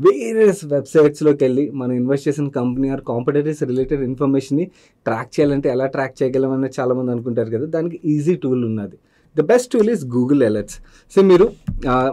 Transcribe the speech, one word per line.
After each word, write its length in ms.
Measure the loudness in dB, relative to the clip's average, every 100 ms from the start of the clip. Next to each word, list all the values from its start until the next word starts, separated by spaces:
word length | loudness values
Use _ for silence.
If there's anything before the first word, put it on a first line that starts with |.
various 580 | 2 2 -2 2 2 2 -2
వెబ్‌సైట్స్‌లోకి 720 | -4 0 4 4 4 0 2
వెళ్ళి 180 | 2 2 -2 -4
మనం 120 | -4 -2
invest 260 | -2 -2 -2
చేసిన 200 | -4 -4 -2
company 320 | -2 -2 -4
or 40 | -4 -6
competitors 520 | -4 -2 -2 -2 -4 -4
related 320 | -2 -2 -2 -4
ఇన్ఫర్మేషన్‌ని 540 | -2 0 0 -2 -4 -4 _ _ _ -6
track 240 | -6 -6 -2
చేయాలంటే 320 | 0 0 0
ఎలా 120 | -2 -2
track 220 | -4 -6 -4
చేయగలం 300 | -2 0 -2 -2
అని 120 | -4 -4
చాలామంది 340 | -2 -2 -2
అనుకుంటారు 360 | -4 -4 -4 -4
కదా, 120 | -4 -4 -4
దానికి 220 | -6 -6 -2
easy 200 | 0 0 -2 -2
tool 180 | -2 -2
ఉన్నది. 260 | -4 -8 -14 _ _ _ -2
The 60 | 2
best 180 | 2 2
tool 160 | 0 2
is 80 | 0 -2
Google 300 | -2 2 2 2
Alerts. 260 | 0 -6 -14 -20 _ _
So 60 | 2 6
మీరు, 160 | 6 6 0 -8 -6 0
ఆ, 40 | 0 2